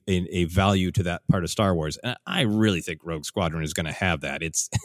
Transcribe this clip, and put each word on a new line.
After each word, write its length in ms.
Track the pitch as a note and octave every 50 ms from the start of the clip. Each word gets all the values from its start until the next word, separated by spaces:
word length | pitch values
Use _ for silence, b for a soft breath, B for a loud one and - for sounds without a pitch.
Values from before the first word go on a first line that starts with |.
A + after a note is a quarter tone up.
| - -
a, 80 | F#2+ F2+ F2+ -
a 140 | F#2 F#2 F2
value 460 | D#2 F2 G2 F#2+ G2+ G2+ F#2+ F#2 F2+ -
to 100 | - F2+
that 240 | F2 E2+ E2+ _ -
part 160 | - F#2+ E2+
of 60 | D#2+
Star 240 | - - G#2+ G2 F2+
Wars. 240 | E2 D#2 D2+ D2 -
And 180 | - B2 A#2+ - -
I 160 | - - - C#3+
really 380 | G#2+ G#2 G#2+ A2 G#2+ F#2+ E2+
think 200 | - - E2 D2+ -
Rogue 220 | E2+ E2 D#2 D2
Squadron 360 | - - G#2+ F#2 E2 D#2 E2 D#2
is 120 | D2+ -
gonna 180 | - E2+ D#2 D2+
have 300 | - G2 F#2 E2 D2+ C#2
that. 200 | C2+ C#2 C#2+ E2
It's, 280 | D#2+ - - - - - - -